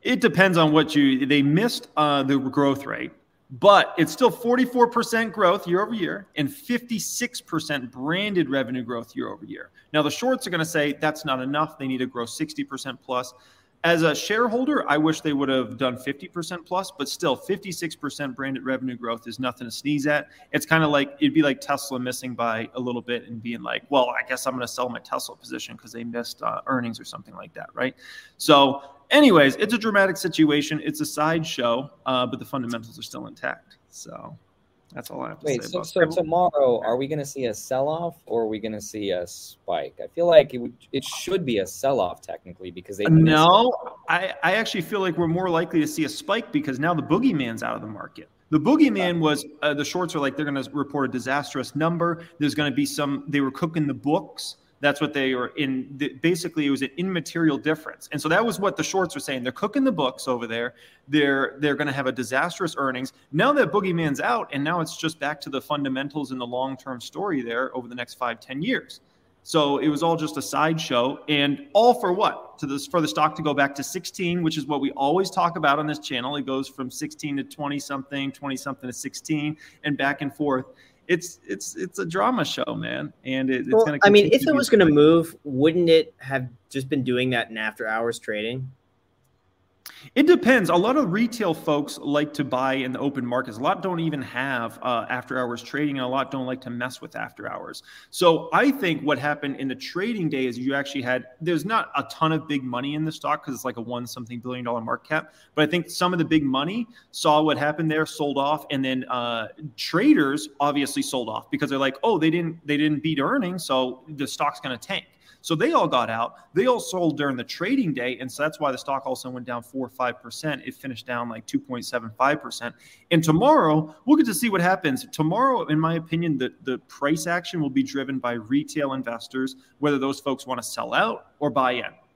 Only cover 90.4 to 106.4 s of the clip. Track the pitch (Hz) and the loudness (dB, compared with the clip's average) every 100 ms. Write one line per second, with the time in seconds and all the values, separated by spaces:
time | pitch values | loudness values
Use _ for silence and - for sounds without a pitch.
90.4 | 226 254 175 170 208 262 226 190 233 - | 6 4 4 2 4 2 0 0 0 0
91.4 | 196 156 - 147 147 - 147 147 147 - | -2 -2 0 -2 -2 -6 -2 0 0 -4
92.4 | 139 127 135 135 127 123 139 135 123 123 | -2 0 0 0 -4 -2 -2 -2 -2 -2
93.4 | 131 107 143 190 190 175 165 143 117 123 | -4 -4 -2 -2 -2 -2 -2 -4 -6 -4
94.4 | 135 127 117 - 127 120 107 123 - 131 | -2 -2 -4 -6 -2 -2 -2 -6 -4 -4
95.4 | 123 120 - 139 147 139 127 131 131 135 | -4 -6 -8 -4 -2 -2 -2 -2 -4 -4
96.4 | 127 127 127 120 127 - - 113 113 - | -6 -8 -8 -6 -8 -8 -14 -10 -10 -10
97.4 | - - - - - - - - - 156 | -10 -10 -12 -16 -18 -20 -16 4 6 6
98.4 | - 170 262 269 185 160 147 135 143 147 | 2 2 4 2 0 0 0 0 0 -2
99.4 | 143 135 135 127 - 170 208 220 160 143 | -4 -4 -6 -6 -8 -6 -4 -2 -2 0
100.4 | 127 117 127 139 139 139 123 127 117 - | -2 -2 -2 -2 -2 -4 -2 -2 -4 -8
101.4 | 165 165 165 226 - 143 135 - 160 160 | -2 -2 0 -2 0 -4 -6 0 2 2
102.4 | - 147 127 123 139 151 156 156 143 147 | -2 -4 -2 -6 -4 -4 -4 -4 -4 -4
103.4 | - 123 127 120 113 120 120 - 117 120 | -4 -6 -6 -6 -8 -8 -8 -12 -12 -10
104.4 | 123 127 120 120 117 123 _ 156 - _ | -8 -6 -4 -4 -4 -6 _ -4 -4 _
105.4 | _ - 202 175 165 - 180 180 160 160 | _ 0 2 2 -4 -2 0 0 2 2